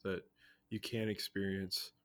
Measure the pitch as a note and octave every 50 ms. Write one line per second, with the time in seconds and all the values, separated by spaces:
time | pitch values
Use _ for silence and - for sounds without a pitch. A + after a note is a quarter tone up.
0 | - G2 F#2+ F2 - - _ _ - - - _ _ - A2 G#2+ - - - A2+
1 | A2 A2 G#2 - - - - G2 G2 G2 G2 G2 F#2+ F#2 - - - - - _
2 | _